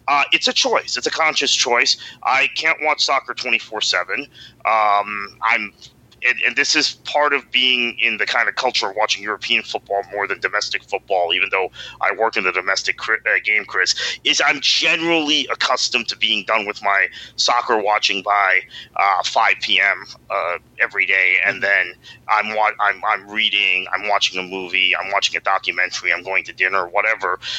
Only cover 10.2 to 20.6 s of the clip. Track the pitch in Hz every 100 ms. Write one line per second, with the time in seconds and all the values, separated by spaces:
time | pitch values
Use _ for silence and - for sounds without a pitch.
10.2 | 98 92 95 101 104 101 - 98 - 95
11.2 | 87 92 98 95 92 - - - 110 98
12.2 | 110 110 92 90 92 95 - - - 110
13.2 | 110 98 - 107 98 98 92 - - -
14.2 | 139 147 147 147 - - 160 165 165 165
15.2 | 147 151 127 117 - 127 - 123 113 -
16.2 | 110 110 95 110 104 104 101 98 92 -
17.2 | - - - 123 - 113 101 107 - 98
18.2 | 101 101 95 92 - - - - 98 90
19.2 | - 127 107 98 - 95 98 92 104 -
20.2 | _ 98 85 85